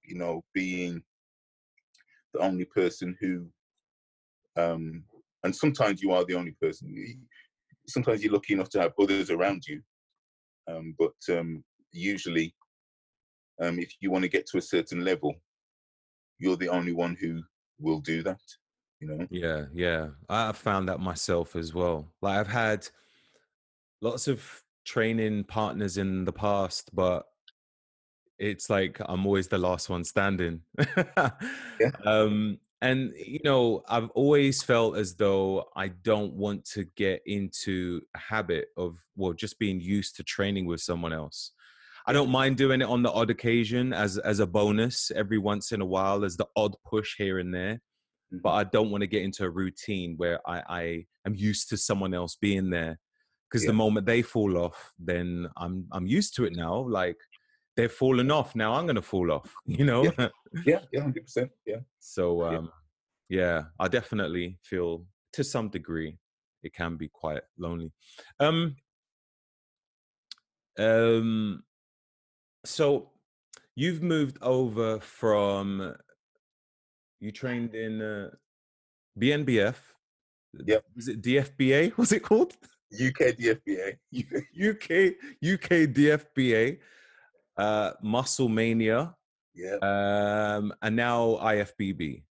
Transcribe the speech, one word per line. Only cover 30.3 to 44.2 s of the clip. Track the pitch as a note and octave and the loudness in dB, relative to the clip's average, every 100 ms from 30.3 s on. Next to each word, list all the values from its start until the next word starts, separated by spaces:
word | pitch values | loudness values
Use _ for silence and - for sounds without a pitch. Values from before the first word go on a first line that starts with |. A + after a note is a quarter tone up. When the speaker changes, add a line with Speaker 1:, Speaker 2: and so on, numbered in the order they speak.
| F#2+ F2 E2 - - | 0 -2 -4 -12 -2
Speaker 2:
<laughs> | C#3+ - F3+ - C#3 - B3 - - - | 0 0 0 2 0 0 -10 -10 -14 0
Speaker 1:
Yeah. | A#2 - | 0 2
Speaker 2:
Um, | G#2+ G#2+ G#2+ G#2 G#2+ G2+ _ _ | 2 4 4 4 0 -4 _ _
and, | B2+ C3 B2+ C#2 | 0 0 -2 -8
you | - C#3 | -10 -4
know, | D3 C3+ A#2+ G#2 - | 2 4 6 2 0
I've | A#2 A#2 | -2 0
always | - C#3 D3 C#3 C3 | 2 6 6 6 2
felt | - A#2+ A2+ E2+ | 4 4 4 2
as | G2 F2+ | -4 2
though | G2+ G2 F#2+ F#2+ - | 2 4 2 0 -4
I | - F#2+ | -6 -8
don't | F2+ G2+ G#2+ G2+ | -6 0 2 0
want | C#2+ G2+ G2 - | -4 -4 -4 -8
to | - F2+ - | -8 -8 0
get | G2 F#2 - | 0 0 -2
into | G2+ F#2+ - - F#2 F2+ F2 - | -4 -4 -6 -4 -4 -2 -6 -10
a | - | -16
habit | - A2 F2+ E2+ - - | -4 -4 0 -2 -4 -6
of, | F2+ E2+ _ - | -8 -8 _ -6
well, | F#2+ | -4
just | E2+ G#2+ - | -4 -8 -4
being | G#2+ F#2 | -2 -2
used | F2 G2+ F#2+ - | -2 -2 -2 -10
to | |
training | - - G2 G2+ F2+ | -12 -4 -2 0 -2
with | E2+ | -4
someone | - F2 E2+ | -4 -4 -4
else. | D#2+ D2 - - _ - _ - - - | -6 -8 -12 -16 _ -20 _ -20 -12 0
I | |
Speaker 1:
Yeah. | C#3 | 2
Speaker 2:
don't | C3+ | 4
mind | C3 C3+ C3 | 4 4 4
doing | C3+ C3 | 4 4
it | B2+ | 4
on | B2 | 4
the | A#2+ | 2
odd | G#2 A2+ | 2 2
occasion | A2+ A#2+ A#2 A2 A#2+ B2+ | 2 2 2 2 0 0
as, | F2 G#2 | 0 0
as | G2 | 0